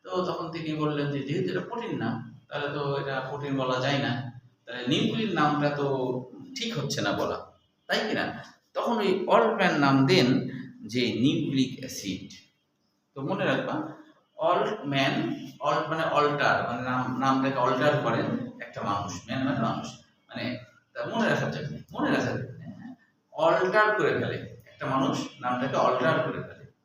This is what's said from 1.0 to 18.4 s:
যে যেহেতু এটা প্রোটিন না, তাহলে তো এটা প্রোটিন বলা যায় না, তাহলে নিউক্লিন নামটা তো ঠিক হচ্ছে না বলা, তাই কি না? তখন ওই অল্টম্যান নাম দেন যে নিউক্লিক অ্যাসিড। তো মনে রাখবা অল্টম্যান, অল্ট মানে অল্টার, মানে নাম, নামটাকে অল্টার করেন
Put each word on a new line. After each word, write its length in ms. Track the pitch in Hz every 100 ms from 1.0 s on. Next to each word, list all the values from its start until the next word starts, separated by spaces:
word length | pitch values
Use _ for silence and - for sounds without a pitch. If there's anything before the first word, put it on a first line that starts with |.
| 143
যে 60 | 139 135
যেহেতু 200 | 175 185
এটা 120 | 180 -
প্রোটিন 240 | 233 - -
না, 60 | - - - - _
তাহলে 200 | 143 143 143
তো 60 | 139 139
এটা 140 | 139 135 131
প্রোটিন 240 | 139 143 135
বলা 140 | 127 127
যায় 160 | 135 139 117
না, 60 | 123 - - - _
তাহলে 180 | - 123 123
নিউক্লিন 380 | 165 226 226 208 165
নামটা 280 | 147 147 147 143
তো 60 | 139 131 127 127 - - - -
ঠিক 140 | 226 151
হচ্ছে 200 | 139 120 101
না 60 | 90
বলা, 180 | - - - _ _ _ -
তাই 120 | 214 220
কি 80 | 117
না? 40 | 82 - - - _ 175
তখন 180 | 233 226
ওই 60 | 196 180 -
অল্টম্যান 400 | 208 220 214 180 156
নাম 120 | 139 135 131
দেন 180 | - 123 - - - - - 110
যে 100 | 123 110 104
নিউক্লিক 480 | 135 170 135 135 127 -
অ্যাসিড। 460 | 127 - 98 92 - - _ _ _ _ _ _ _
তো 40 | 139 165
মনে 180 | 190 175
রাখবা 260 | 131 - 294 - - - _ _ - 160
অল্টম্যান, 640 | 180 208 214 143 139 139 - - - - - 143
অল্ট 180 | 151 151
মানে 140 | 160 - 147
অল্টার, 380 | 147 143 123 - -
মানে 140 | 123 127
নাম, 120 | 127 131 127
নামটাকে 360 | 135 135 135 127 123
অল্টার 260 | 131 151 143
করেন 240 | 117 - - -